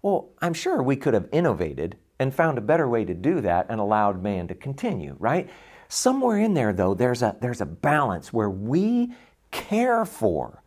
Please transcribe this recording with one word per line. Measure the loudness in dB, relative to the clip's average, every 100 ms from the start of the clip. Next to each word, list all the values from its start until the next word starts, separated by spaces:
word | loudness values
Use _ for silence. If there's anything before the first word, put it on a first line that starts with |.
well, | 0 -2 -4 _
I'm | -4
sure | -2 -2 0
we | 2 2
could | 2
have | 2 2
innovated | 2 2 2 -2 -2 -6 -8 _ _
and | -2
found | 2 0 0
a |
better | 2 2 2
way | 0 0
to |
do | -2 0 0
that | 2 2 0
and | -2
allowed | 2 2 2 0
man | -4 -4 -6
to | -8
continue, | -10 -6 -4 -4 -8 -4
right? | 0 0 -4 -16 -20 -20 -10
Somewhere | 0 0 2 2 2
in | 2
there, | 2 2
though, | 2 2
there's | 2 2 2
a, | 0 0
there's | -6 -4
a | -8
balance | -2 0 2 0 -2 -4
where | -2 -2
we | -2 -2 0 2 0 -2 -6 -20 _ _
care | -12 -4 0 2 0
for | -2 -2 -2 0 -6 -12